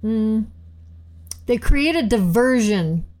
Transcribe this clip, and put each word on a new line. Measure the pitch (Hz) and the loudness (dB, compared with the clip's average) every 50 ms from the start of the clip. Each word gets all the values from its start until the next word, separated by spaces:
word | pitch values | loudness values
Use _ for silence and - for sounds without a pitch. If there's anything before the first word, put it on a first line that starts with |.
Hmm. | - 214 220 220 214 220 220 220 214 - - - - - - - - - - - - - - - - - - - - | -4 -2 -2 -2 0 0 0 -2 -2 -4 -10 -20 -20 -20 -20 -20 -20 -20 -20 -20 -20 -20 -20 -20 -18 -18 -18 -14 -4
They | - 240 | -4 -4
create | 240 - - - 277 285 320 330 | -2 2 2 2 4 4 0 0
a | 339 262 | 0 0
diversion. | 202 233 220 190 175 170 233 247 262 254 247 220 208 208 190 170 156 165 170 165 - - - | 0 0 0 2 2 2 2 2 2 2 2 2 0 0 0 -2 -2 -4 -4 -6 -8 -16 -20